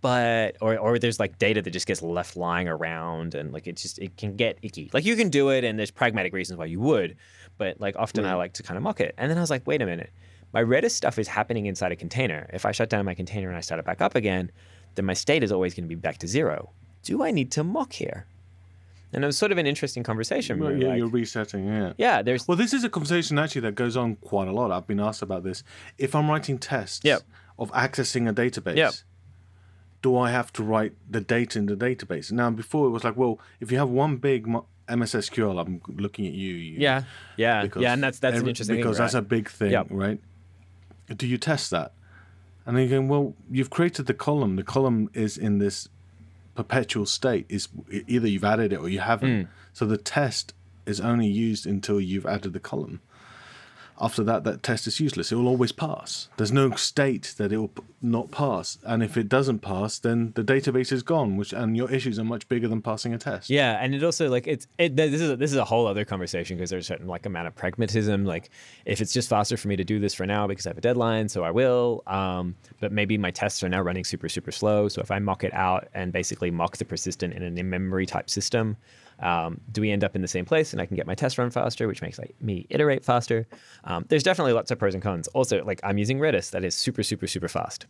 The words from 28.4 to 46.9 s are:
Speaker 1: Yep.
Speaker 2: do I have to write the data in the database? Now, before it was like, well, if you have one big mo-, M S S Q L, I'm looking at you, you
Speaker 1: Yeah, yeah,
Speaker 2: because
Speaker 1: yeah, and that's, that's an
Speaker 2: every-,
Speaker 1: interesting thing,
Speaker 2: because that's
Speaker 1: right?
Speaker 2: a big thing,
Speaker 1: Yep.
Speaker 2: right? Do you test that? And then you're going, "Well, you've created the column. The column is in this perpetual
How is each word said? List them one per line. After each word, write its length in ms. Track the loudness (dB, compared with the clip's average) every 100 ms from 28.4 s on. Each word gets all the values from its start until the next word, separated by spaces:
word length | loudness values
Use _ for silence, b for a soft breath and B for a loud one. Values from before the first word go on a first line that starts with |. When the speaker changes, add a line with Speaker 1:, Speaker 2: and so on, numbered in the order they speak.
| 0 -2 -2 2
Speaker 1:
Yep. 180 | 2 0 -14 -20 -20 b b b b b b b
Speaker 2:
do 160 | 2 4
I 140 | 4
have 200 | 0 -2
to 100 | -4
write 300 | 0 2 0 -4 -6
the 120 | -6
data 380 | 0 2 2 0
in 80 | -2
the 80 | 0
database? 560 | 0 -2 -6 -8 -4
Now, 180 | 0 0
before 380 | 0 -2 2 2
it 20 |
was 140 | 2
like, 120 | -2 2
well, 240 | 2 0 B B
if 120 | -2
you 60 | 2
have 120 | 2
one 280 | 2 2 2
big 300 | 2 0 0
mo-, 180 | -2 -4 _ -4
M 140 | 0
S 100 | 2 0
S 140 | -2
Q 200 | 0 0
L, 100 | 0
I'm 200 | -2 -6 -8
looking 380 | -6 -6 -4 -6
at 60 |
you, 220 | -4 -6 -6
you 240 | -8 0
Speaker 1:
Yeah, 240 | 2 2 -2 B B B
yeah, 240 | 2 2
Speaker 2:
because 220 | 0 0
Speaker 1:
yeah, 100 | 2
and 100 | 2
that's, 160 | 0 0
that's 140 | 0
an 40 | 2
Speaker 2:
every-, 100 | 0
Speaker 1:
interesting 260 | -2 -2 0
thing, 60 |
Speaker 2:
because 140 | 0 2
that's 160 | 2
Speaker 1:
right? 60 | 2
Speaker 2:
a 40 |
big 240 | 0 0 -2
thing, 240 | 0 2
Speaker 1:
Yep. 160 | 2 0
Speaker 2:
right? 280 | -2 0 -2 -6 -20 -20 -20 -20 -20 -20 -20 -16 -6
Do 120 | -2
you 100 | 0
test 320 | 0 0 0
that? 240 | -2 -2 -10 b b b b b b 0
And 100 | 2
then 120 | 4
you're 100 | 4
going, 120 | 4
"Well, 260 | 2 2 -4 -6
you've 180 | -2 -2
created 380 | 2 2 2 -2
the 60 |
column. 420 | -2 2 2 2 0
The 80 |
column 460 | 0 2 4 4 0
is 240 | 0 -2 0
in 220 | 2 4
this 280 | 2 0 -12 -18 -20 -20 -20 -20 -16 -8
perpetual 500 | 0 0 2